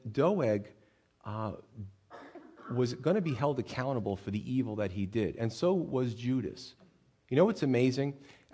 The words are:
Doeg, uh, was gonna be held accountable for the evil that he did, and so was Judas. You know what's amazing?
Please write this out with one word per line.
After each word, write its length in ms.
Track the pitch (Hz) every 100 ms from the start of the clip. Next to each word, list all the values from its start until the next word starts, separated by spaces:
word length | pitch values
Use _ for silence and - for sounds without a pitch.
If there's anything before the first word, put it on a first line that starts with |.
| 113
Doeg, 580 | 135 160 202 117 104 101 - _ _ _ _ 107
uh, 260 | 107 107 - - 117 98 - _ - - - - - -
was 220 | 120 123
gonna 260 | 120 151 208
be 140 | 165
held 240 | 113 143 131
accountable 580 | 107 - 131 123 101 95
for 140 | -
the 200 | 104 120
evil 260 | 127 113 107
that 160 | 98
he 120 | 95
did, 320 | 95 113 90 -
and 160 | 113
so 220 | - 175
was 400 | 185 127 127 123
Judas. 600 | 113 123 131 90 - - - - _ _ _ _
You 80 | 131
know 80 |
what's 180 | 202 -
amazing? 520 | 143 120 131 131 143 139 - - _